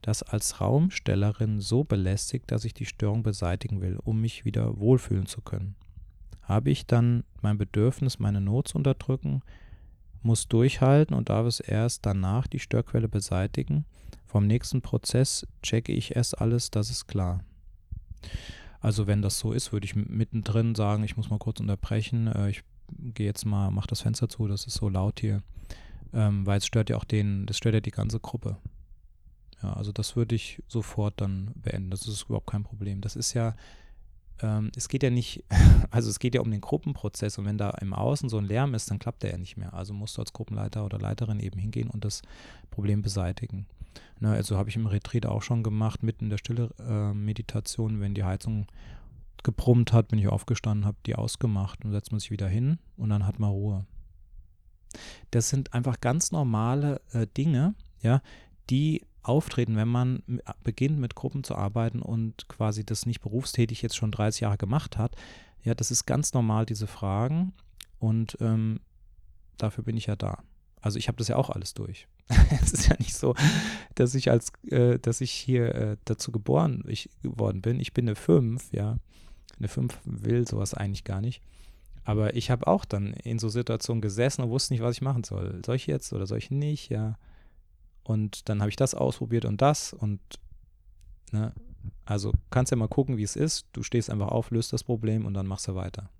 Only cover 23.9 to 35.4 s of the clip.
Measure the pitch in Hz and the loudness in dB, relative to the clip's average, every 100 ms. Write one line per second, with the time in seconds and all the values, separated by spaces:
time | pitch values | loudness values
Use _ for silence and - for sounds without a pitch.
23.9 | - 113 110 113 - 110 101 - - 104 | -2 -2 0 -2 -2 -2 -2 -4 -2 0
24.9 | 95 98 - 107 101 - - - - - | 0 0 0 -2 -2 -4 -16 -14 -16 -16
25.9 | - - 113 107 101 98 101 - 117 107 | -16 -6 2 4 4 2 2 2 0 2
26.9 | 113 - 107 104 98 98 104 117 107 107 | 0 0 0 2 0 -2 0 2 2 0
27.9 | - 104 113 - 113 107 101 - - - | -2 -2 -2 -6 -6 -6 -6 -10 -14 -20
28.9 | - - - - - - - 98 98 104 | -20 -20 -20 -20 -20 -20 -10 -6 -4 -6
29.9 | 101 107 - 113 113 - - - 117 104 | -4 -4 -2 0 -2 -4 -14 -6 -6 -4
30.9 | - 104 - 101 95 98 - - 101 92 | -2 -2 -2 -4 -2 -6 -6 -6 -4 -4
31.9 | 95 110 104 - 110 - 104 104 107 101 | -6 -6 -8 -4 -4 -2 -4 -4 -6 -6
32.9 | 98 101 - 117 120 113 113 - - - | -4 -6 -4 -4 0 -2 -4 -12 -20 -20
33.9 | - - - - - 110 107 107 - - | -20 -20 -20 -20 -6 0 0 0 -4 -4
34.9 | 135 135 123 117 - | 0 2 2 0 -8